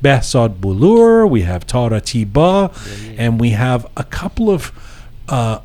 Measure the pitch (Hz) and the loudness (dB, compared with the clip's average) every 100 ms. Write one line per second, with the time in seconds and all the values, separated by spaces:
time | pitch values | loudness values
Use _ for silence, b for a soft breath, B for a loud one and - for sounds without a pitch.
0 | 139 135 - 135 113 92 98 95 165 226 | 2 2 2 0 0 -2 -4 2 4 6
1 | 226 226 214 120 87 90 - 123 120 110 | 6 4 4 2 0 -4 -4 -2 0 -2
2 | - 120 104 120 175 196 190 - - 101 | -2 -4 0 2 4 2 0 -4 -14 -14
3 | 107 113 117 113 120 107 127 123 - - | -12 -4 -2 0 0 0 0 -2 -4 -10
4 | - - 185 - 220 180 - B B B | -10 -8 -6 -2 0 0 -4 B B B
5 | B - - 131 113 110 | B -16 -6 -2 -2 -4